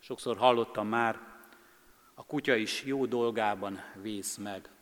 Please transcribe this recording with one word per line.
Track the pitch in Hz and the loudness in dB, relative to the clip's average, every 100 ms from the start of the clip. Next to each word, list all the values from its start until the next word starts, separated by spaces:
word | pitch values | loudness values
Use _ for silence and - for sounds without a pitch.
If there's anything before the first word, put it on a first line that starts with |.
sokszor | - 123 131 107 | -10 -8 -4 4
hallottam | 123 120 113 - 107 | 6 6 2 -2 0
már: | 117 117 113 - - - - - - - - - | 2 2 0 -8 -20 -20 -20 -20 -20 -20 -20 -20
"A | - | -20
kutya | - 147 139 | -6 -4 4
is | 120 113 - | 4 2 -4
jó | 135 139 127 | -2 -2 0
dolgában | 120 117 113 107 104 101 95 - 98 | 2 0 2 0 0 -4 -8 -12 -12
vész | 104 104 95 - | -8 -8 -8 -8
meg." | 104 98 - - | -8 -10 -14 -20